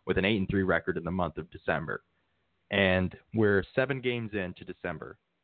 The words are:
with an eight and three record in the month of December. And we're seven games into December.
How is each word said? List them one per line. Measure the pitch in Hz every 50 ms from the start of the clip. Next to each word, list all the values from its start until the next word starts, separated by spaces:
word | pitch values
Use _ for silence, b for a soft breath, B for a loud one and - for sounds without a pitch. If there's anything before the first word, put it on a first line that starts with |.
| b
with | b 90 -
an | 92
eight | 101 113 98
and | 98 -
three | 107 98
record | 92 90 82 82 - - 87 87
in | 85
the | 90
month | 92 95 87 80 - 85
of | 80 -
December. | - - - - 82 73 80 - 50 - _ _ _ _ _ _ _ _ _ _ _ _ _ -
And | 101 101 98 92 92 92 92 90 - - - _ -
we're | 110 110 104 101 98 90 - -
seven | 135 131 131 139 131
games | 120 123 120 120 113 107 107
into | 101 92 90 87 - -
December. | 92 90 _ - 87 85 76 - 57 - _ _ _ _ _